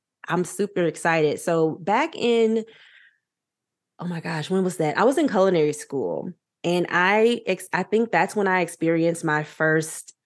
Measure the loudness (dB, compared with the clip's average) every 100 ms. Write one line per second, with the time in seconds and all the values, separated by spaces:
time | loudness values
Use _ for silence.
0 | _ _ -4 -2 -2 -4 -4 0 -2 0
1 | 0 2 2 0 -2 0 0 -2 0 0
2 | 0 -2 0 2 2 0 -4 -16 -20 -20
3 | -20 _ _ _ _ _ _ _ _ _
4 | -8 -6 -6 -6 -2 0 0 0 -2 2
5 | 2 2 2 2 4 4 2 -2 -6 -6
6 | -4 -4 -8 -14 _ _ -2 0 0 2
7 | 2 4 2 2 -2 -6 -4 -4 0 0
8 | 2 0 0 0 2 2 0 -2 0 2
9 | 0 0 -2 -2 -4 -2 2 2 -2 -10
10 | -18 _